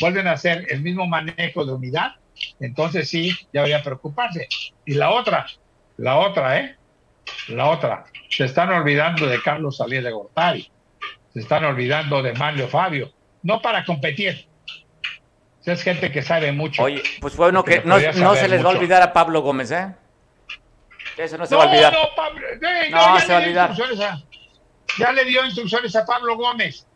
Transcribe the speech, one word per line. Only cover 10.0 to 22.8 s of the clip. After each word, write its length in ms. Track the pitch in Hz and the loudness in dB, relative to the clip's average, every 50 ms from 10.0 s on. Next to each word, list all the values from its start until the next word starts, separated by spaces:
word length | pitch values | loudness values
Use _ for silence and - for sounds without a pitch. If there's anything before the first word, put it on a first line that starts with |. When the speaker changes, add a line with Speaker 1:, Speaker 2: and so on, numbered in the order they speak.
| 120 | -6
Speaker 1:
de 60 | 120 | -6
Gortari, 580 | 113 104 101 - - 160 170 175 - - - _ _ _ _ _ _ - - - - _ _ _ | -8 -10 -14 -8 -2 0 0 0 0 -2 -8 _ _ _ _ _ _ -18 -16 -16 -16 _ _ _
se 80 | - 117 | -14 -12
están 240 | 113 - 151 147 156 | -4 -2 -2 0 0
olvidando 580 | 143 131 123 123 123 147 156 156 143 147 135 | -2 -2 -2 -2 -2 -2 -2 -2 -2 -2 -2
de 120 | 127 123 117 | -2 -2 -4
Manlio 340 | 127 151 151 151 139 123 - | -2 -4 -4 -2 -4 -6 -2
Fabio, 420 | - 160 185 185 151 135 117 - _ _ _ _ _ _ | 0 0 0 0 -2 -6 -8 -10 _ _ _ _ _ _
no 180 | - 170 220 - | -4 -4 -4 -2
para 240 | - 233 214 180 - | -2 -2 -2 -2 -2
competir, 640 | 180 165 139 147 156 139 208 202 185 - - - _ _ _ _ - - - _ _ _ - - - - - _ _ _ _ _ _ _ _ - | -4 -6 -4 -4 -6 -6 -4 -6 -6 -6 -8 -16 _ _ _ _ -20 -20 -20 _ _ _ -14 -14 -14 -14 -14 _ _ _ _ _ _ _ _ -6
es 180 | 170 175 175 | -6 -6 -2
gente 300 | - 185 175 151 190 165 | -2 -2 -2 -2 -4 -4
que 100 | 139 143 | -4 -6
sabe 300 | 131 - 165 160 156 143 | -2 -2 -2 0 0 -2
mucho. 320 | 143 143 156 147 - - 123 | -2 -4 -6 -4 -2 0 0
Speaker 2:
Oye, 180 | 139 143 139 - - - - | 0 0 -4 -6 -8 -8 -8
pues 160 | 139 139 - | -10 -10 0
bueno, 280 | 151 170 180 185 185 - | 4 4 6 6 4 4
Speaker 1:
Que 160 | - 170 165 | 4 2 2
Speaker 2:
que 80 | 165 170 | 4 4
no, 60 | 190 | 4
Speaker 1:
podría 180 | 196 - 156 | 6 4 4
Speaker 2:
no 60 | - 180 175 196 208 | 2 4 4 6 6
Speaker 1:
saber 40 | 180 | 4
Speaker 2:
se 100 | 196 185 | 4 4
les 100 | 185 170 151 | 2 4 4
va 40 | 180 | 4
a 40 | |
Speaker 1:
mucho. 60 | 185 170 | 2 2
Speaker 2:
olvidar 240 | 175 170 185 180 | 4 6 8 6
a 100 | 180 180 | 6 6
Pablo 280 | - 175 170 165 160 156 | 6 4 4 4 2 0
Gómez, 320 | 135 143 135 131 127 113 | 0 0 -2 -2 -4 -4
¿eh? 160 | 156 175 190 196 185 _ _ _ _ _ _ _ _ _ _ - - _ _ _ _ _ _ _ - - - - - | -4 -6 -6 -8 -12 _ _ _ _ _ _ _ _ _ _ -20 -20 _ _ _ _ _ _ _ -20 -18 -18 -16 -10
Eso 200 | 156 165 - - | -8 -8 -8 -6
no 100 | - - | -8 -2
se 80 | - 277 | 2 6
Speaker 1:
No, 40 | 302 | 6
Speaker 2:
va 60 | - | 8
a 40 | 381 | 8
olvidar. 220 | - - 302 302 | 8 8 8 8
Speaker 1:
no, 60 | - 311 311 302 - | 6 4 0 0 -2
Pablo, 320 | 330 311 302 311 302 254 | -4 -4 -4 -6 -10 -10
eh, 420 | - - 233 311 349 359 339 | -12 -10 -4 -2 -2 0 0